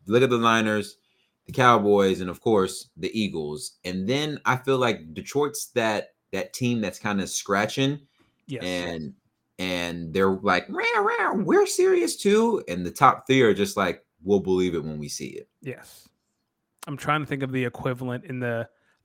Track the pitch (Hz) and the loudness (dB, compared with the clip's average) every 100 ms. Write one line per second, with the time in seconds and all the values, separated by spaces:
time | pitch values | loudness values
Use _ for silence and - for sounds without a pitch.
0 | 95 117 135 120 117 113 110 107 101 - | 0 4 4 4 4 4 2 0 -4 -12
1 | _ _ _ _ - - 123 117 101 101 | _ _ _ _ -12 4 6 6 6 6
2 | 98 90 90 85 120 107 95 - - - | 6 2 -4 -4 2 2 2 -2 -14 -10
3 | 92 110 104 82 73 76 - - 90 92 | -6 -2 -2 -4 -8 -8 -12 -12 -8 -4
4 | 95 139 151 147 - 127 135 131 123 92 | -2 -2 -2 -4 -2 -2 0 2 2 0
5 | 80 78 - 139 147 147 - 123 110 104 | -6 -14 -6 -2 -2 -4 -6 -2 0 -2
6 | - _ _ 95 90 - 123 120 101 - | -6 _ _ -8 -8 -4 -2 -2 -4 -6
7 | 107 101 85 - - 101 110 - 135 143 | -4 -4 -4 -6 -2 -2 -2 0 -2 -2
8 | - _ _ _ - 131 90 90 87 82 | -10 _ _ _ -14 -10 -6 -6 -6 -8
9 | 73 - _ _ _ - 92 90 85 85 | -10 -16 _ _ _ -8 -4 -4 -4 -6
10 | 82 95 95 95 101 90 - 349 466 466 | -4 2 2 2 2 0 0 -4 -2 0
11 | 403 480 370 - 170 349 381 - 370 359 | 0 0 -2 -2 2 2 2 2 2 2
12 | 330 - 202 214 226 208 - 87 87 - | 0 -2 2 4 2 0 -4 -6 -6 4
13 | 131 - - 135 117 98 101 - 92 85 | 4 4 2 4 4 4 0 0 -2 -2
14 | _ _ 87 101 92 92 92 82 76 76 | _ _ 0 0 2 0 2 -2 -6 -8
15 | 71 - 67 50 - _ 131 120 - - | -10 -10 -12 -14 -18 _ -14 -14 -18 -20
16 | _ _ _ _ _ _ _ _ - 135 | _ _ _ _ _ _ _ _ -14 -8
17 | - 151 143 139 135 131 123 - 139 123 | -2 -2 -2 -4 -4 -2 -4 -4 -4 -4
18 | 127 123 - 127 123 117 113 _ _ _ | -6 -8 -8 -6 -4 -4 -8 _ _ _